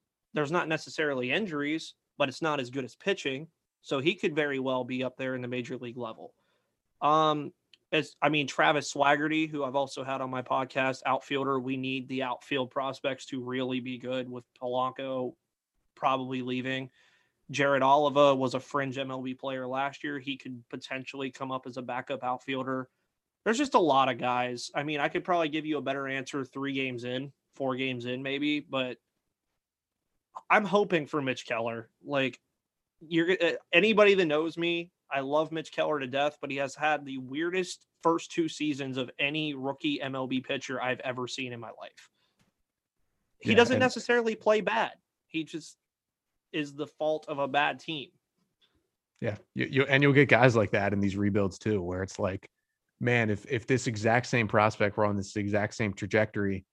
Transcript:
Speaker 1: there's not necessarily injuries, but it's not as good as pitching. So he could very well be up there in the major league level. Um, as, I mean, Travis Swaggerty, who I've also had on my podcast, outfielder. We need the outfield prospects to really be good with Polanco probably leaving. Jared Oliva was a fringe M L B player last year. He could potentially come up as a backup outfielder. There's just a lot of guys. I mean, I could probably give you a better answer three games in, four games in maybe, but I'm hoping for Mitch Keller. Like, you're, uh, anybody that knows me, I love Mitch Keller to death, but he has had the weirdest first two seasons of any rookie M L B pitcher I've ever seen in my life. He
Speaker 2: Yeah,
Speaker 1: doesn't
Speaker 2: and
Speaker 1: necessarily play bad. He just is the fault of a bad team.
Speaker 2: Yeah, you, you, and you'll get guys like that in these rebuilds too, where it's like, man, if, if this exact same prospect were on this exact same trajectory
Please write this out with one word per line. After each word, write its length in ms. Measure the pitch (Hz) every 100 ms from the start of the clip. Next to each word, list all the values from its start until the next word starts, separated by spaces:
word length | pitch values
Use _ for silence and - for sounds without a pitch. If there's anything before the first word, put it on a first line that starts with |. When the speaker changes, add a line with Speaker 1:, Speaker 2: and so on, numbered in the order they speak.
| _ _ _
Speaker 1:
there's 180 | 151 143
not 160 | 175 151
necessarily 640 | 156 - - 151 131 123
injuries, 600 | 156 214 151 143 160 - - _ -
but 120 | 139
it's 120 | -
not 180 | 165 147
as 120 | 123
good 120 | 135
as 120 | 123 -
pitching. 520 | - 190 139 135 160 _ _ _
So 180 | - 143
he 160 | 143 208
could 200 | 190 151
very 240 | 147 135
well 240 | 131 127
be 200 | 123 127
up 140 | 127 -
there 180 | 131 131
in 60 |
the 60 | 123
major 300 | 127 123 127
league 200 | 123 117
level. 360 | 113 113 85 - _ _ _ _ _ _
Um, 540 | 143 156 156 151 139 - _ - _
as, 240 | 160 143 -
I 80 | 151
mean, 180 | 151 135
Travis 440 | - 156 147 135
Swaggerty, 560 | 147 139 147 151 156 160
who 160 | 151
I've 140 | 135 135
also 260 | 131 -
had 160 | 131 135
on 120 | 131
my 100 | 127
podcast, 640 | 127 135 131 139 131 127 131
outfielder. 540 | 131 - 139 135 135
We 180 | 127 131
need 320 | 131 131 127
the 140 | 131
outfield 480 | 127 120 - 139 123
prospects 560 | 143 135 131 139 131 -
to 140 | 135
really 380 | 123 127 127 131
be 180 | 123 123
good 280 | 123 127 123
with 160 | 123 - _
Polanco 760 | 127 127 127 123 135 131 127 - _ _ _ _ _ _
probably 460 | 143 131 127 131
leaving. 480 | 123 127 127 131 131 - _ _ _ _ -
Jared 320 | 135 139 139
Oliva 540 | 131 143 147 139 143 135
was 200 | 131 131
a 40 |
fringe 380 | - 147 135 127
M 120 | 131
L 120 | 131
B 120 | 127
player 320 | 127 135 131 127
last 380 | 131 139 127
year. 160 | 151 143
He 160 | 131 135
could 260 | 131 123 120
potentially 640 | 131 - 131 123 139 135
come 180 | - 135
up 160 | 131 131
as 120 | 123
a 40 |
backup 400 | 127 123 131 135
outfielder. 680 | 123 127 - 131 131 131 127 _ _ _ _ _ 196
There's 120 | 233
just 160 | 277
a 60 | 254
lot 300 | 165 135 131
of 80 | 123
guys. 520 | 127 123 123 123 - -
I 80 |
mean, 160 | 147 147
I 80 | 151
could 160 | 175
probably 240 | - 175 160
give 180 | 156 151
you 120 | 147
a 40 |
better 280 | 135 139 135
answer 340 | 135 131 147
three 300 | 127 135 139
games 320 | 135 131 123 123
in, 260 | 127 139 - _ _
four 220 | 135 127
games 280 | 135 127 120
in 160 | 127
maybe, 380 | 135 139 147 147
but 380 | 143 135 127 123 _ _ _ _ _ _ _ _ _ _ _ _ _ - -
I'm 160 | 190 202
hoping 420 | 202 208 170 139
for 140 | 151
Mitch 240 | 131 123 -
Keller. 440 | 113 117 113 113 _
Like, 340 | - 143 131 - _ _ _ _ _ _
you're, 320 | 156 165 170
uh, 200 | 185 170 127 -
anybody 440 | 170 214 208 202 196
that 100 | 170
knows 320 | 147 160 165
me, 340 | 170 170 170 _ _
I 120 | 139
love 320 | 135 151 156
Mitch 180 | 160 156
Keller 280 | - 156 147
to 80 | 131
death, 300 | 135 147 -
but 100 | 139
he 60 | 139
has 180 | 139 139
had 300 | 151 147 143
the 120 | 135
weirdest 680 | 127 139 170 185 180 - _ _
first 260 | 165 165 -
two 200 | - 160
seasons 480 | - 151 139 135 127
of 120 | 123 -
any 360 | 143 156 156
rookie 480 | 135 131 135 156 143
M 140 | 139 135
L 120 | 131
B 140 | 131
pitcher 400 | 131 143 - 127
I've 180 | 123 123
ever 300 | 135 127 123
seen 240 | - 127
in 80 | 120
my 100 | 113 -
life. 300 | 95 - - _ _ _ _ _ _ _ _ _ _ _ _ _
He 120 | -
Speaker 2:
Yeah, 40 | 226
Speaker 1:
doesn't 200 | 240 254
Speaker 2:
and 40 |
Speaker 1:
necessarily 560 | 254 240 - 240 226 220
play 240 | 214 220
bad. 320 | 190 220 170 - _ _ _
He 180 | 160 151
just 320 | 160 - - _ _ _ _ _ _ _
is 200 | 160 147
the 140 | 143 143
fault 380 | _ 156 156 151
of 120 | 143
a 80 | 139
bad 300 | 139 147 131
team. 320 | - 156 104 _ _ _ _ _ _ _ _ _ _ _
Speaker 2:
Yeah, 160 | 117 104 -
you, 140 | 127 127
you, 140 | 131
and 180 | 135 135
you'll 120 | 143
get 160 | 139 139
guys 260 | 113 131 117
like 160 | 101
that 220 | 107 101
in 80 | 101
these 160 | 101 98
rebuilds 420 | 101 101 98 -
too, 220 | 110 107
where 200 | 90 92
it's 180 | 95 -
like, 300 | 98 98 - _ _ _ _ _
man, 280 | 123 120 110
if, 160 | 101 -
if 180 | 123 -
this 180 | 127 -
exact 420 | 107 110 120 127
same 200 | 127 107
prospect 480 | 113 107 - 104 104
were 100 | 104
on 120 | 101
this 180 | 95 107
exact 400 | 101 101 104 -
same 180 | 107
trajectory 720 | 92 98 107 107 110 101 95 -